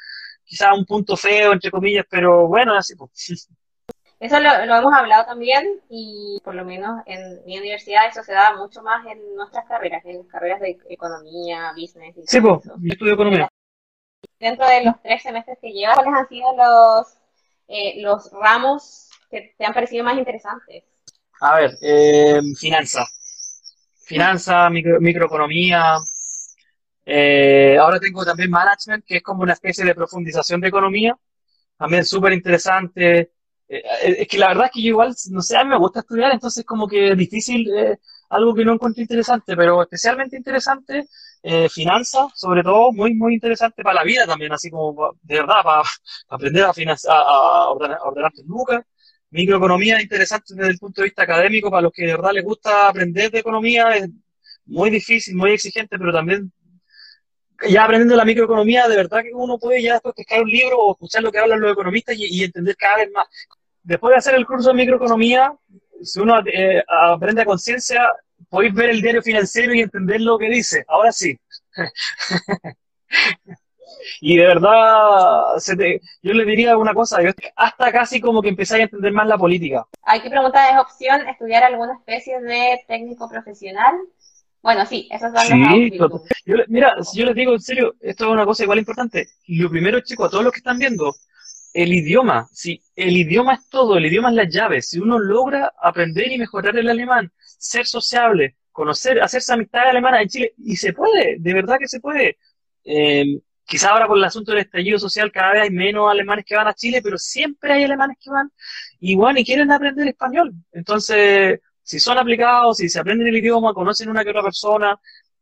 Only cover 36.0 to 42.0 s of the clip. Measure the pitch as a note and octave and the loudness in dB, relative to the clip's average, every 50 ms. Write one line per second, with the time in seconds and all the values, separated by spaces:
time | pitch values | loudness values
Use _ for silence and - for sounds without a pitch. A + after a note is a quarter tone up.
36 | - - A#3 A3+ A#3+ C#4 C4 A3+ - A#3+ - A#3+ A3 - A3+ G#3+ G#3+ F#3+ G3+ G3+ | -10 -8 -4 0 0 0 0 0 -4 -8 -10 -10 -10 -8 -6 -6 -4 -2 0 2
37 | G3+ G3 G3 F3+ F3+ - G#3+ A3 - A#3+ B3 A#3 A3+ G3+ G3 G#3 A3 G#3+ G#3 - | 2 2 2 2 0 -2 -4 -8 -6 -4 -4 -4 -2 -2 -2 -2 0 -2 -2 -4
38 | _ _ _ _ _ - - G3+ A3+ A#3 A3+ A3 A3+ A3+ A#3 A3+ A#3+ A#3+ G#3+ A#3+ | _ _ _ _ _ -4 -2 0 2 2 2 2 2 2 0 0 -2 -4 -4 -6
39 | A3+ A3 A#3 A#3 A3 - B3 A3+ - - F#3 E3+ F3 F3 F3 F3 E3+ - F3 E3+ | -6 -4 -4 -2 0 0 -2 -2 -4 -4 0 2 4 4 4 2 2 -2 -4 -4
40 | - A#3 B3+ C4 C4+ B3+ C4+ C4 B3 C4+ C4+ B3+ B3 C4+ C4+ C4+ C4+ - C#4 D4 | -2 -2 -2 -2 -4 -8 -10 -14 -8 -4 -4 -4 -2 -2 -4 -4 _ -10 -8 -8
41 | C#4+ _ _ - - - _ _ - E3 E3 E3 E3 D#3 - E3+ D#3 E3+ F#3+ A3+ | -8 _ _ -20 -20 -20 _ _ -8 -2 0 0 0 0 -2 -2 -2 0 0 0